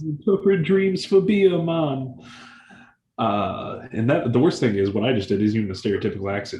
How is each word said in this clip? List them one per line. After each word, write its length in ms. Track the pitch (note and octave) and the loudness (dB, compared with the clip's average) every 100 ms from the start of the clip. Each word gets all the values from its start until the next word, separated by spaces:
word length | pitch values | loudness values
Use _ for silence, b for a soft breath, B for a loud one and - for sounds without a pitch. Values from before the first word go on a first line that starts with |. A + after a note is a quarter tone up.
Interpret 600 | D#3 D3+ - G3 G3 F#3+ | -8 -4 0 2 2 2
dreams 420 | D3+ G3 F#3+ F#3 | 2 2 2 -2
for 160 | - G3 | 2 2
Beer 360 | F#3 G#3 F#3+ E3+ | 4 4 4 2
Man. 580 | E3 E3 D3+ C3+ C3 B2 B B B B B B B B _ - | -2 0 -2 -2 -8 -12 B B B B B B B B _ -4
Uh, 720 | A2+ G#2 F#2 - - - - | -2 0 -2 -4 -10 -12 -10
and 180 | - A2+ | -2 0
that, 220 | E3 B2 | 0 2
the 80 | A#2+ | 4
worst 200 | D#3+ - | 2 2
thing 140 | B2 | 0
is, 160 | G2+ G2 | 2 0
what 120 | G2+ | 0
I 100 | A2+ | 0
just 140 | A#2+ F#2+ | 0 0
did 140 | G2+ | 0
isn't 180 | G#2+ A2 | 2 0
even 120 | G#2 | -2
a 20 | |
stereotypical 600 | F#2 - - A2 F#2+ G2 | -4 -2 -2 -2 -4 -6
accent. 240 | G2+ G2+ | -6 -8